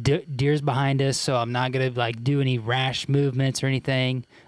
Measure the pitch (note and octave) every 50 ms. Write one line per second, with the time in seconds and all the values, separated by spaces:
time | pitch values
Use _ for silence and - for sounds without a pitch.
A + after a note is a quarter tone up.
0 | A#2 C3+ C#3 F3 - - C#3+ A#2+ C3+ C#3+ D3+ D3+ C#3 D3 B2+ C3 C#3 C#3 C#3 C3+
1 | C#3 C3+ C3 - - - C3+ B2 A#2 A#2 B2 B2 B2+ B2+ B2+ C3 C3 C3 B2 B2
2 | B2 A#2 A#2 A2+ A#2 C3 C#3+ C#3+ C#3 C3 B2+ A#2+ A2 A2 A#2+ C3 C3 C3 B2+ -
3 | - - C#3 C#3 C#3+ C#3 B2 B2+ C3+ C3+ B2+ - - C3+ C3+ C3 - - C3+ C3
4 | B2+ B2+ C3 B2+ A#2+ _ - - -